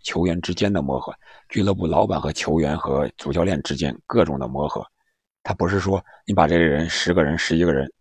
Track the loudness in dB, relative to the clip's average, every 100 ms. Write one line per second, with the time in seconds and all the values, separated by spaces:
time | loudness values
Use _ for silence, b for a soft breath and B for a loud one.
0 | -6 0 0 0 -4 -2 0 0 0 -4
1 | -6 -14 B B B -2 0 0 2 2
2 | 2 0 -2 -4 0 2 2 -2 -2 -2
3 | -2 -6 -4 0 0 0 -2 -4 -4 -4
4 | -4 0 2 0 -6 -4 -4 -6 -10 _
5 | _ _ _ _ -8 -2 0 0 0 -2
6 | -4 B -4 2 4 4 4 2 -2 -4
7 | 0 2 2 0 0 2 2 2 -2 -8